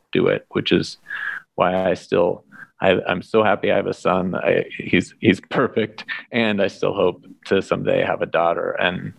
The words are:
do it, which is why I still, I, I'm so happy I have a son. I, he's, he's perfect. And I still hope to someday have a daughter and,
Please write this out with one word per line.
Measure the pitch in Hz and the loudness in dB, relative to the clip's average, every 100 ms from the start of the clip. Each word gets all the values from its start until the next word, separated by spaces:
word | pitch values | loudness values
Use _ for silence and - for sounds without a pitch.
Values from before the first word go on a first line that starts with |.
| _ | _
do | - 87 | 0 2
it, | 50 - | 0 -2
which | - 104 | -6 0
is | 90 - - - - - - - - | 0 0 -8 -14 -10 -10 -10 -12 0
why | 92 92 92 | 0 2 0
I | 90 | -2
still, | - 98 87 - - - - _ | -2 0 0 -2 -10 -20 -20 _
I, | 95 92 - | 0 2 0
I'm | 87 | -4
so | - 113 | 0 2
happy | 107 98 101 | 2 2 0
I | 98 | 0
have | 98 | -2
a | 95 | -2
son. | 92 90 92 - | 0 0 0 -2
I, | - 87 - - | 0 0 -2 -8
he's, | - 113 - - | 0 0 0 0
he's | 110 98 | 0 0
perfect. | - - 123 - 104 - - - - | -2 -2 0 0 -4 -6 -12 -12 -6
And | 120 113 101 | -2 0 0
I | 98 | 0
still | - 98 | 0 -2
hope | 98 92 90 - - - | 2 0 0 -10 -20 0
to | 98 | 0
someday | 90 95 98 92 | 2 -2 2 0
have | 92 87 | 0 -2
a | 85 | -2
daughter | 80 85 87 87 - | 2 2 0 -2 -2
and, | 90 90 - | -2 -2 -8